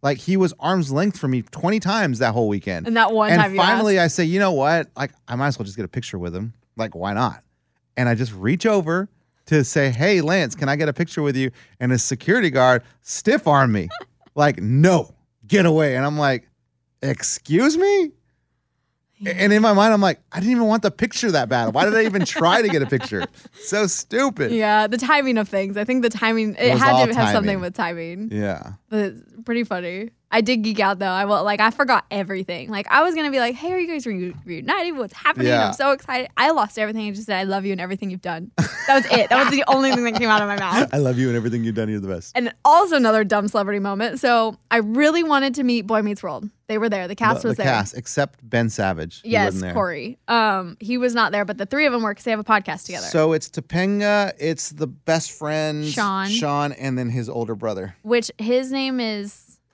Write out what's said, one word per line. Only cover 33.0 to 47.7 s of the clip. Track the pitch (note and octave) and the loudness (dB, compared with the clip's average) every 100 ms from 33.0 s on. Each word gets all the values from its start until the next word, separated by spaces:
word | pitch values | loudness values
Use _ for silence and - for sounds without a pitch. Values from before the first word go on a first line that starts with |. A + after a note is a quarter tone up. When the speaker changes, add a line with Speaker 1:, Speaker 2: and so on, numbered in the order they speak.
Speaker 2:
was | E4 E4 | 4 0
gonna | D4+ | -2
be | C4+ | 0
like, | A#3+ B3 | -2 -2
"Hey, | D#4 | -4
are | F#4 | -4
you | E4+ | -4
guys | D#4+ B3 | -6 -6
reu-, | G3 F3+ D#3+ | -6 -8 -10
reunited? | - E3 G#3 F#4+ F4 D4+ | -12 -12 -4 -4 -4 -6
What's | G#3 | -10
happening? | - - D#4+ - | -4 -2 0 2
Speaker 1:
Yeah. | B2 G#3+ | 2 2
Speaker 2:
I'm | |
so | - C4+ | 0 0
excited." | C#4 - B3+ B3+ - | 0 -2 -6 -6 0
I | C4 | 2
lost | D#4+ G#3+ - | 2 0 -2
everything. | G#3+ A3 G#3+ | -6 -4 -8
I | |
just | G3 A3 | -8 -6
said, | F#3+ | -4
"I | |
love | G3 F#3+ G3 | -2 -4 -4
you | |
and | F#3+ | -6
everything | F3+ F#3+ G3 | -6 -8 -8
you've | F#3 | -8
done." | F3+ E3 F3 - | -8 -8 -10 -4
That | - - - C4+ | -4 -4 4 4
was | - B3 | 4 2
it. | G#3 | 4
That | B3 C4+ | 4 4
was | |
the | C#4+ - | 2 2
only | C4+ C4+ | 4 4
thing | B3 A#3+ | 2 0
that | A3+ | 0
came | A#3 | 2
out | G#3+ | 2
of | G#3 | 2
my | G3+ | -4
mouth. | F#3+ G#3 C#4 | -2 0 0
Speaker 1:
<laughs> | |
"I | C#3+ | 0
love | C#3 B2 | 0 2
you | C3 | 0
and | A#2+ | 0
everything | A2+ A#2 | -2 -2
you've | A2+ G#2+ | -2 -2
done. | G#2+ | -2
You're | G#2+ | -4
the | F#2+ | -6
best." | F2+ - - | -8 -6 -4
Speaker 2:
And | A#3+ - C#4+ | -4 0 4
also | D#4+ G4 D#4 | 6 6 2
another | A#3 A3 | 4 2
dumb | G#3 G#3 G#3 | 2 0 0
celebrity | G#3+ G3+ G3+ | -2 -2 -2
moment. | G3+ G3 A3+ B3 | -4 -4 -4 -2
So | C4+ A#3+ A3 - _ | 2 2 2 -4 _
I | A#3 | 0
really | G#3+ A#3 D4 D#4+ | 0 2 4 4
wanted | E4 C#4+ C4+ B3+ | 2 2 0 -2
to | |
meet | B3+ A#3+ G3+ | 0 0 0
Boy | A3 | -2
Meets | G#3 G3+ | 0 -4
World. | F#3 C#3 G#3 _ _ | -8 -10 -12 _ _
They | G#3+ | -4
were | A3+ | -2
there. | G3+ F3+ | -2 -6
The | G3+ | -2
cast | A3 A3+ | 0 0
Speaker 1:
The, | A#3+ | -2
Speaker 2:
was | G#3+ | -2
Speaker 1:
the | |
Speaker 2:
there. | F#3+ | 0